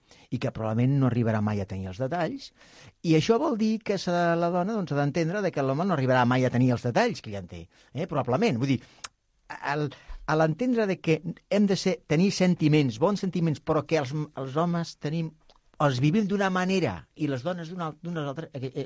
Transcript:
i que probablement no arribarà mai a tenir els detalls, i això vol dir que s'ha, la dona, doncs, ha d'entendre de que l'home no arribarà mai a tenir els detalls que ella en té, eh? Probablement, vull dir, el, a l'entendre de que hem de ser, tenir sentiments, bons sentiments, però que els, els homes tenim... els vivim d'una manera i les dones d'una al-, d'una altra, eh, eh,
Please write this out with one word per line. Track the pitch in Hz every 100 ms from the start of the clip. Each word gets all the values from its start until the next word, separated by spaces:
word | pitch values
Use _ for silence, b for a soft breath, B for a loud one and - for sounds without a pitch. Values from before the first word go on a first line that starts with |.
| B B B
i | 120
que | 123
probablement | - 110 110 123 139
no | 131
arribarà | 117 113 110
mai | 104 104
a | 95
tenir | 95 95
els | 92
detalls, | 131 170 170 269 - B B B B _
i | 170 160
això | 156 226
vol | 311 226
dir | 220 220
que | - 196
s'ha, | - 175 170
la | 170 170
dona, | 180 180
doncs, | 226 165 143
ha |
d'entendre | 143 143 160 202
de | 190
que | 147
l'home | 135 135
no | 196
arribarà | 160 131 127
mai | 120 127 127
a |
tenir | 123 127
els | 120 123
detalls | 120 240 147
que | -
ella | 98
en | 87
té, | 87 85 b b
eh? | 127 185
Probablement, | 147 123 127 226 120
vull | 135
dir, | 131 B B - _ _ _ - - -
el, | 147 147 B B B
a | - 156
l'entendre | 160 156 254 233 208
de | 185
que | - 156 170 - _
hem | 196 202
de | 185
ser, | 190 175 -
tenir | 151 196
sentiments, | - 185 170 151 151 139 107
bons | 165 202
sentiments, | 196 175 165 147
però | - 156 143
que | 160
els, | 127 151 151 -
els | 135 135
homes | 175 170 165 -
tenim... | 151 165 160 - _ _ _ -
els | 143 123
vivim | 147 196 202
d'una | 196 196
manera | 185 180 190 156 87 - -
i | 147
les | 135
dones | 143 180 160
d'una | 185 160
al-, | 151
d'una | 170 170 147
altra, | 135 160
eh, | 131 127
eh, | -